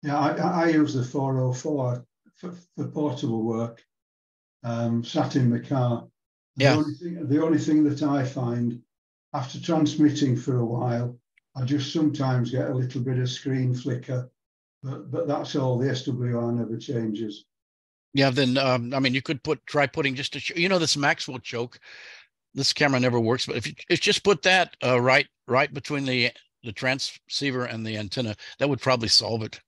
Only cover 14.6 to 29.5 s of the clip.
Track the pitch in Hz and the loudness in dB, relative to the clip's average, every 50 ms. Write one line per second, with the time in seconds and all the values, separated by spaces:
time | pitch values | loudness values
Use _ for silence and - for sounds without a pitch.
14.6 | _ _ _ _ - 131 135 156 - - 127 160 127 139 143 151 147 - - 151 | _ _ _ _ -10 -10 -10 -10 -10 -8 -4 -4 -2 0 -2 -2 -2 -4 -2 0
15.6 | 131 127 123 117 127 139 123 120 - 147 127 120 123 120 117 117 117 117 120 120 | 0 2 2 2 0 0 0 -2 -4 -4 -4 -2 -2 -2 -2 -2 -2 0 -2 -2
16.6 | 113 104 113 110 - - 135 117 113 110 104 101 113 104 101 - _ _ _ _ | -2 -4 -6 -8 -8 -6 -4 -4 -2 -2 -4 -4 -6 -8 -8 -12 _ _ _ _
17.6 | _ _ _ _ _ _ _ _ _ _ _ 139 139 135 127 135 139 123 127 139 | _ _ _ _ _ _ _ _ _ _ _ 4 4 4 4 4 2 4 4 2
18.6 | 135 131 127 127 120 120 135 135 135 131 123 135 131 - 165 131 _ 156 156 131 | 4 4 2 2 0 -2 -2 0 0 2 2 0 -2 -2 -6 -6 _ -4 -4 -4
19.6 | _ - - 147 143 135 - - 147 139 131 131 139 - - 147 - - - 170 | _ -2 0 2 2 2 0 -2 -2 -2 -2 -4 -6 -8 -8 -6 -8 -6 -2 0
20.6 | 170 185 196 180 165 147 - 143 143 147 165 - - - 131 127 - - - 120 | 2 2 2 2 2 2 0 2 2 2 0 0 -4 -10 -10 -12 -10 -8 -6 -6
21.6 | 120 123 - - _ - - - - - - - - _ _ _ _ _ _ 135 | -6 -6 -8 -20 _ -20 -20 -20 -20 -20 -20 -20 -20 _ _ _ _ _ _ -2
22.6 | 135 - - - 151 143 135 127 123 127 120 120 113 110 123 127 - - - 123 | 0 0 2 4 4 4 4 4 2 4 2 2 2 2 2 0 -2 -4 -4 -4
23.6 | - 151 151 - - _ 175 160 - 202 214 - _ 196 202 - - 185 185 190 | -4 -6 -8 -10 -2 _ 0 2 2 2 2 2 _ 2 2 4 4 4 4 4
24.6 | 175 - - _ - 123 127 123 120 127 131 143 139 - _ _ _ - 123 127 | 4 0 -4 _ 0 2 4 4 6 6 6 6 4 2 _ _ _ 0 2 2
25.6 | 147 147 135 143 - - 151 143 139 135 127 127 120 120 - - - _ _ _ | 2 2 -2 -10 -8 -4 -4 -2 -2 0 0 2 0 0 -2 -6 -20 _ _ _
26.6 | _ 117 107 - - 127 131 139 - - - - _ _ - - 143 143 127 127 | _ -14 -10 -4 -2 -2 -2 -2 -4 -8 -10 -14 _ _ -6 -4 -2 -2 -2 -2
27.6 | 123 120 120 113 110 110 110 104 107 101 - - 127 110 104 - - - - _ | -4 -4 -6 -8 -6 -6 -6 -6 -6 -6 -4 -4 -4 -4 -6 -8 -12 -20 -4 _
28.6 | 135 143 139 123 - 135 127 123 113 101 - - 113 98 113 113 110 110 | 0 0 0 0 2 2 2 2 2 2 2 2 2 0 -4 -4 -4 -8